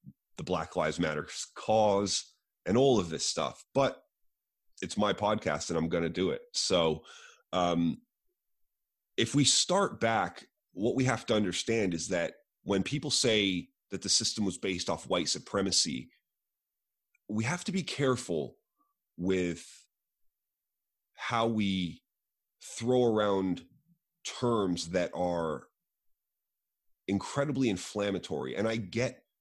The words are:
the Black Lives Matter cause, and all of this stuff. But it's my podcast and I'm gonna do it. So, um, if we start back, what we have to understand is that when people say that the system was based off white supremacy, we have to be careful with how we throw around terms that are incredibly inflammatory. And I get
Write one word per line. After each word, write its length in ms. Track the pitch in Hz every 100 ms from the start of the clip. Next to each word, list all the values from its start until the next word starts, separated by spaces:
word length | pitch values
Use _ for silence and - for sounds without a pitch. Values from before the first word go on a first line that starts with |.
| - - _ -
the 80 |
Black 320 | 80 87 80 -
Lives 240 | 80 80
Matter 260 | 80 76 76 - - -
cause, 760 | - 110 107 101 101 - - _ _ _ -
and 100 | 110
all 220 | 139 117
of 100 | 85
this 160 | 80
stuff. 400 | - - 71 - -
But 280 | - 135 - _ _ _ _ _ _ _ -
it's 160 | 92 -
my 140 | 104
podcast 580 | 95 104 107 - 76 -
and 80 | 85
I'm 100 | 82
gonna 200 | 85 82
do 220 | 85 92
it. 120 | 73 -
So, 500 | - - 90 82 78 - - - - _
um, 460 | 92 87 85 85 - _ _ _ _ _ _ _ _ _ _ _ -
if 180 | 113
we 100 | 143
start 560 | 135 - - 185 196 104
back, 440 | 113 110 87 - - _ _
what 240 | - 107 110
we 80 |
have 200 | 131 113 -
to 80 |
understand 600 | 110 101 85 - 113 98
is 140 | 82 80
that 260 | 90 85 - _ _
when 180 | - 98
people 300 | 95 147 151
say 560 | - 127 110 98 90 - _ _
that 100 | 98
the 60 | 98
system 360 | - 113 -
was 140 | 101 87
based 320 | 101 90 -
off 180 | 82 -
white 200 | 90 78
supremacy, 800 | - - 101 98 87 85 64 64 _ _ _ _ _ _ _ _ _ _ _ -
we 160 | 107
have 180 | 113 180
to 80 | -
be 100 | 190
careful 760 | - - 139 123 - 82 67 - _ _ _ _ _ -
with 480 | 90 92 87 85 - - _ _ _ _ _ _ _ _ _ _ _ _ _
how 320 | - - 120 117
we 560 | 110 101 95 87 85 _ _ _ _ _ _
throw 440 | - - 117 127
around 580 | 120 107 104 98 95 87 - _ _ _ _ _
terms 640 | - - 120 110 98 85 85
that 220 | 90 87
are 540 | 80 90 87 82 76 - _ _ _ _ _ _ _ _ _ _ _ _ _ -
incredibly 640 | 98 - - 143 139 127
inflammatory. 880 | 92 - 104 101 95 - 76 64 69
And 100 | 110
I 100 | 117
get 460 | 98 113 127 - _ _